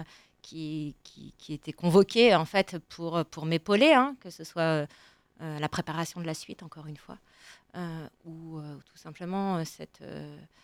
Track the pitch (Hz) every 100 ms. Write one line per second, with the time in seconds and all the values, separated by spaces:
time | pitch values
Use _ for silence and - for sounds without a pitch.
0 | 156 - _ _ - 160 156 156 147 -
1 | - - - - - 147 - - 175 185
2 | 196 226 240 175 160 202 190 175 - -
3 | 170 170 156 - 156 165 180 208 294 277
4 | 269 269 185 - 160 175 160 156 147 _
5 | _ _ _ - 160 151 151 - 160 160
6 | 165 180 165 156 - - 160 156 151 147
7 | - 208 _ _ - - _ 180 175 165
8 | 151 _ 170 160 165 160 147 143 - _
9 | 160 151 175 190 196 180 160 - 156 _
10 | 160 147 147 147 156 _